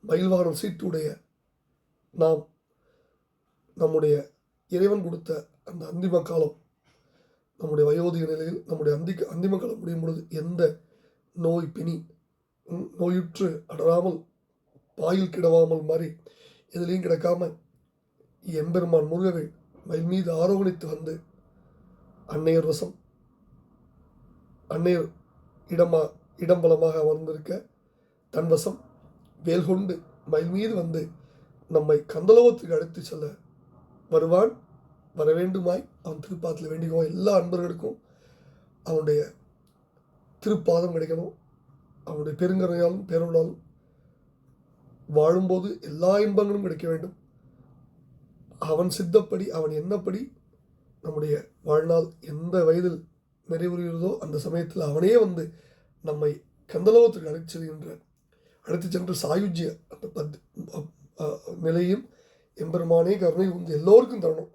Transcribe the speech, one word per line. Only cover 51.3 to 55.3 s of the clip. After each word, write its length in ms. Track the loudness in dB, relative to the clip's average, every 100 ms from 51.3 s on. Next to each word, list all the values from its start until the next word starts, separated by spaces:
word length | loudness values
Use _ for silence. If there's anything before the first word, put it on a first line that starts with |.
| -2 -4 _
வாழ்நாள் 460 | 0 2 4 2 0 -8
எந்த 360 | -14 -10 -2 2
வயதில் 340 | 4 4 2 -4 -12 _ _ _ _
நிறைவுறுகிறதோ 640 | -4 -4 -4 -6 -4 -4 -4
அந்த 180 | -6 -8
சமயத்தில் 440 | -4 -6 -6 -6
அவனே 300 | -2 2 6 6
வந்து 280 | 4